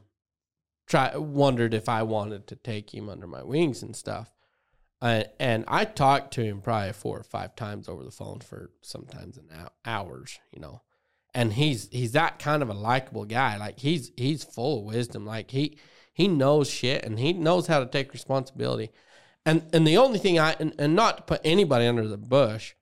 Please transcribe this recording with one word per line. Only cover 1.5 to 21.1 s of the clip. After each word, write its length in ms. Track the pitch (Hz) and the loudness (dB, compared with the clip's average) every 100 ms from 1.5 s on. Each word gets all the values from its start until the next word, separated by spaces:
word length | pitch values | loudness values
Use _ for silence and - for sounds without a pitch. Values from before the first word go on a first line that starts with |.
| 123 117 110 | 4 2 0
if 120 | 113 | 0
I 140 | 113 | -2
wanted 440 | 113 110 104 101 - | 0 -2 -4 -8 -14
to 80 | - | -14
take 380 | - 107 104 | -10 -10 -10
him 140 | - 104 | -14 -14
under 200 | 90 92 | -14 -14
my 160 | 65 | -14
wings 400 | 64 139 170 117 | -4 0 0 0
and 120 | - 110 | -8 -12
stuff. 360 | - 98 113 _ _ _ _ _ _ _ | -10 -10 -12 _ _ _ _ _ _ _
Uh, 220 | 123 113 107 - | 0 0 -2 -4
and 260 | 135 110 - | -2 -2 0
I 180 | 165 214 | 0 0
talked 480 | - 139 139 - | 2 4 4 0
to 100 | - | -4
him 180 | 107 101 | -4 -4
probably 320 | 117 113 98 | -4 -2 -2
four 260 | 95 - 101 | -6 -8 -10
or 40 | |
five 320 | - 104 92 - | -10 -10 -10 -10
times 320 | 104 104 - | -10 -10 -12
over 160 | 87 | -14
the 80 | 64 | -16
phone 280 | - 101 98 | -14 -14 -14
for 320 | - - - _ | -16 -18 -18 _
sometimes 560 | - - - - 90 - | -18 -16 -16 -18 -18 -20
an 120 | 78 80 | -20 -20
hou-, 120 | 82 - - | -20 -14 -8
hours, 540 | - 92 64 - - _ | -8 -8 -14 -16 -20 _
you 80 | - | -18
know. 220 | 76 - _ _ _ _ _ | -16 -18 _ _ _ _ _
And 180 | 127 117 | -2 -2
he's, 380 | 107 151 120 - | 0 0 -2 -6
he's 220 | 127 120 | -6 -2
that 260 | 139 160 - | 0 0 -2
kind 240 | 147 151 | -2 -2
of 60 | 127 | -2
a 40 | |
likable 520 | 101 107 131 131 110 104 | -4 -2 -2 -2 -10 -6
guy. 320 | 113 131 101 | -2 -2 -2
Like, 220 | 104 - | -8 -6
he's, 300 | 135 170 120 - | -2 -2 -4 -6
he's 280 | 127 151 | -4 -4
full 360 | - - 117 127 | -6 -6 -4 -4
of 60 | 104 | -4
wisdom. 400 | 113 117 110 104 | -4 -4 -6 -10
Like, 260 | 110 98 | -10 -6
he, 260 | 135 147 - - _ _ | -2 -4 -4 -20 _ _
he 160 | - 196 | 0 2
knows 400 | 156 135 151 135 | 4 4 4 2
shit 340 | - 123 143 | 0 -2 -2
and 160 | - 107 | -4 -2
he 140 | 139 | -2
knows 340 | 175 160 180 175 | 0 2 2 4
how 120 | 151 | 2
to 40 | 123 | 2
take 280 | 143 131 | -2 -4
responsibility. 760 | 123 - 135 131 - 120 120 110 _ _ - _ _ - | -8 -2 -2 -2 -4 -4 -2 -6 _ _ -20 _ _ 2
And, 180 | 160 165 | 2 4
and 120 | 165 160 | 4 6
the 120 | 180 | 8
only 200 | 269 208 | 6 4
thing 220 | - 165 | 2 4
I, 160 | 156 156 | 4 2
and, 120 | 156 - | -2 0
and 160 | 147 175 | 2 4
not 220 | 226 | 4